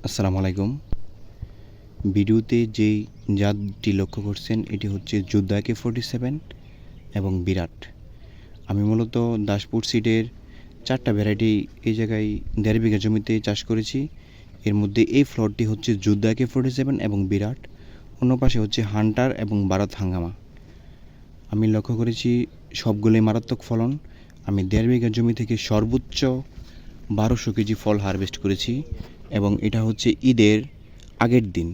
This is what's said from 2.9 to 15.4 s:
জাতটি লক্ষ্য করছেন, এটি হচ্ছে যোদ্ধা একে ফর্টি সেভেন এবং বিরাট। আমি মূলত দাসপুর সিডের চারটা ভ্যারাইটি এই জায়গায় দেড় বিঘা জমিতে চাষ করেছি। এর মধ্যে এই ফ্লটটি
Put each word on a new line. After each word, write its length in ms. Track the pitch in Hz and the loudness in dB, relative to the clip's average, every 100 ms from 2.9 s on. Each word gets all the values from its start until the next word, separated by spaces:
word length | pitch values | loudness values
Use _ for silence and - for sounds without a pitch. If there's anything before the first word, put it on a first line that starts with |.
| 107 107 - - 101 | 2 -2 -10 -2 0
জাতটি 540 | 101 104 101 98 - | 2 0 -6 -4 0
লক্ষ্য 260 | 98 95 - | 0 0 -4
করছেন, 360 | 101 101 - 110 95 | -6 -8 -4 -4 -2
এটি 160 | 101 104 | -4 -4
হচ্ছে 280 | 98 - 107 95 | -6 -2 -4 2
যোদ্ধা 260 | 104 95 101 | 0 2 0
একে 160 | 104 | -2
ফর্টি 300 | 113 120 117 - | -4 -2 -4 -4
সেভেন 220 | 117 123 147 - - - - - - - | -4 -4 -4 -10 -20 -20 -20 -20 -18 -8
এবং 180 | 104 95 95 | -4 -2 0
বিরাট। 320 | 87 92 85 - - - - - - - - - - | 0 -2 -2 -8 -20 -18 -20 -20 -20 -20 -20 -20 -4
আমি 140 | 101 | 0
মূলত 320 | 104 110 113 120 117 113 104 | 2 2 0 0 0 0 0
দাসপুর 360 | 104 - 113 | -2 -2 -4
সিডের 420 | - 117 113 113 110 - - - - - | 0 0 2 2 0 -8 -20 -20 -20 -16
চারটা 280 | - 131 - | -4 -2 0
ভ্যারাইটি 380 | 104 104 104 113 104 - - 113 | 0 2 2 2 2 0 -6 -4
এই 80 | 110 | -2
জায়গায় 320 | 110 110 107 104 - - | 0 0 -2 -4 -4 0
দেড় 180 | 107 113 | 2 4
বিঘা 180 | 113 107 | 4 2
জমিতে 320 | 107 110 104 110 | 2 0 2 0
চাষ 180 | 107 104 - | 0 -4 0
করেছি। 300 | 113 107 135 151 - - - - - - | -2 0 -4 -4 -8 -20 -20 -20 -6 0
এর 100 | 104 | 2
মধ্যে 260 | 104 107 110 131 | 2 2 4 4
এই 80 | 143 | 2
ফ্লটটি 340 | - | 2